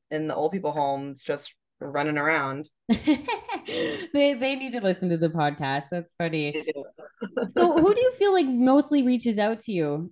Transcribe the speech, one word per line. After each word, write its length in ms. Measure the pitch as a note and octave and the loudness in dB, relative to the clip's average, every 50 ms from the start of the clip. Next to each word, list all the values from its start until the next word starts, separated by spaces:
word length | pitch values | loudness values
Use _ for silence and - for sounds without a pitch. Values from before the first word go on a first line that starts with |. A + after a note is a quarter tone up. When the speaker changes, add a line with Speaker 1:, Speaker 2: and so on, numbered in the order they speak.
| _ - | _ -8
Speaker 1:
in 160 | D#3 D#3 D#3 D3+ | -6 -6 -4 -4
the 80 | - | -4
old 160 | - D3+ D#3 | -2 -2 -2
people 220 | F3+ G3 F#3 D3+ C#3+ | -2 -2 -4 -4 -2
homes, 500 | D3+ C#3+ C#3 C#3 C#3 C#3 C#3 C3+ - - | 0 0 0 -2 -4 -6 -10 -12 -12 -6
just 320 | - D3 C#3+ - - - _ _ _ _ - | -6 -6 -6 -6 -14 -20 _ _ _ _ -14
running 380 | - C#3+ C#3 D3 C#3+ D3+ D3+ D3 | -12 -8 -4 -4 -2 -2 -2 0
around. 520 | C#3+ D#3 D#3+ D#3 C#3 C3+ C3+ C#3 D3+ - _ _ | 0 0 0 0 0 -2 -6 -8 -10 -14 _ _
Speaker 2:
<laughs> 100 | _ - A3+ - - D4+ D4 - - - A4+ - - - G#4+ E4+ - - - E4 - - - G#4 F#4 E4 - | _ -2 -2 0 2 2 0 0 0 -6 -8 -8 -8 -8 -10 -10 -8 -8 -6 -4 -4 -4 -4 -6 -8 -4 0
They, 200 | C#4+ C#4+ C#4+ C#4+ | 2 2 2 2
they 220 | A#3 B3+ C4+ C#4 C4 | 0 -2 -4 -4 -4
need 160 | C4+ C4 A#3 | -6 -8 -6
to 80 | B3 | -2
listen 260 | G3+ F#3+ F3+ F#3 F#3+ F3+ | 0 0 0 0 0 -2
to 80 | E3+ E3 | 0 0
the 120 | E3 D#3+ | 0 0
podcast. 560 | D#3 E3+ D3+ D3 D3 - D3+ C3+ C#3 C#3+ D3 - | 0 2 0 0 0 -2 -4 -4 -4 -4 -4 -6
That's 240 | - F3 E3+ _ _ - | -8 -8 -8 _ _ -6
funny. 340 | E3+ E3 D#3+ D#3 D3+ D3 | -4 -2 -2 -2 -2 -2
Speaker 1:
They 200 | D3 D#3 D3+ D#3 D3+ | -4 -6 -4 -6 -6
do. 100 | C#3+ C#3 - - - - - _ - - F#3+ - - A#3+ | -8 -8 -14 -16 -20 -20 -20 _ -14 -12 -6 -4 -4 -4
<laughs> 40 | - - | -2 2
Speaker 2:
So 160 | - F4 F4 | 4 4 6
who 240 | D4+ E4 D#4+ F#4+ G#4 | 6 6 6 6 6
do 60 | G#4+ | 6
you 100 | B4 B4+ | 4 2
feel 220 | B4 - G4+ G4+ F#4+ | 2 2 2 4 4
like 140 | F#4 D#4+ C4 | 4 4 2
mostly 560 | B3+ A#3+ B3+ B3+ C4 C#4+ C#4+ - D4 C#4+ B3+ | 2 2 4 6 6 4 4 4 2 2 4
reaches 340 | B3 B3+ A#3+ - A#3+ A3 G3+ | 4 2 2 0 0 0 2
out 220 | G#3 G#3+ A3+ A3 | 0 0 0 -4
to 100 | - - | -6 -4
you? 400 | G#3 F3 D#3 D3 D3 D3+ E3+ F#3 | -2 0 0 0 -2 -4 -6 -8